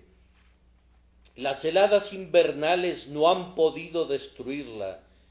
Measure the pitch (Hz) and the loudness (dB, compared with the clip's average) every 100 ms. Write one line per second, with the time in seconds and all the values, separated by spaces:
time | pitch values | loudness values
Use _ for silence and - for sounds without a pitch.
0 | - _ _ _ _ _ _ _ _ _ | -20 _ _ _ _ _ _ _ _ _
1 | _ _ _ - 135 135 156 180 202 202 | _ _ _ -10 -8 -4 0 2 4 4
2 | 202 190 180 170 156 139 151 180 180 147 | 0 -8 2 4 4 2 0 0 0 -4
3 | 139 147 160 185 180 - 160 160 160 165 | -8 2 2 2 -2 0 0 0 -6 -4
4 | 147 139 139 - 127 143 127 110 95 92 | -2 -4 -6 -12 -10 -10 -10 -10 -10 -10
5 | _ _ _ | _ _ _